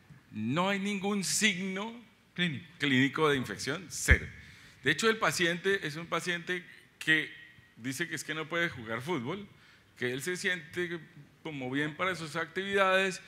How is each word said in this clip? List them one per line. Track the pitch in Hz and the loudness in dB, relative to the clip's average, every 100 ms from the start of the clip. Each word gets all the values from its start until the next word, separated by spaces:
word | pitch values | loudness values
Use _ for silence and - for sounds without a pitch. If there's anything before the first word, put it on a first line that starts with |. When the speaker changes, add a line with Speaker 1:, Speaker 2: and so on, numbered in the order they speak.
| - - - | -20 -20 -14
Speaker 1:
no | 107 110 147 190 | -6 -2 0 0
hay | 202 | 0
ningún | 196 202 196 208 | -2 -2 -2 -2
signo | 170 - 214 180 190 190 214 240 - _ _ | 0 2 2 2 -4 -6 -8 -10 -20 _ _
Speaker 2:
Clínico. | - 175 131 - - | -2 -2 -2 -8 -4
Speaker 1:
clínico | 147 131 135 131 156 | 4 6 6 4 4
de | 143 | 4
infección, | 113 92 - 160 170 | 0 -4 -4 -6 -6
cero. | - - 110 - - - - - - | 0 4 4 4 -14 -18 -20 -20 -4
De | 135 | 0
hecho, | 156 220 | 2 4
el | 220 | 4
paciente | 185 151 175 170 190 196 160 | 2 2 2 2 0 0 -2
es | |
un | 147 170 | -6 -4
paciente | 170 170 175 165 180 175 - - - | -4 -2 -4 -4 -6 -8 -20 -20 -4
que | - 160 139 - - - - - | 2 4 2 -8 -20 -20 -20 -10
dice | 120 135 170 | -6 -4 -4
que | 160 | -6
es | |
que | - | -6
no | 156 151 | -6 -2
puede | 170 170 | 0 0
jugar | 127 110 113 | -2 -6 -4
fútbol, | 131 170 117 190 202 - - - _ - | -2 -2 -2 -6 -10 -18 -20 -20 _ -6
que | 123 | -4
él | 127 | -2
se | 170 180 | -4 -2
siente | 196 180 147 175 175 170 151 - - - | -2 -2 -4 -4 -4 -6 -12 -20 -20 -14
como | 160 143 127 | -8 -6 -2
bien | 135 151 | 0 0
para | 151 185 175 | 0 -2 -2
sus | 160 | -4
actividades, | 160 165 - 196 196 190 185 190 180 | -4 -4 -4 0 4 6 4 2 -2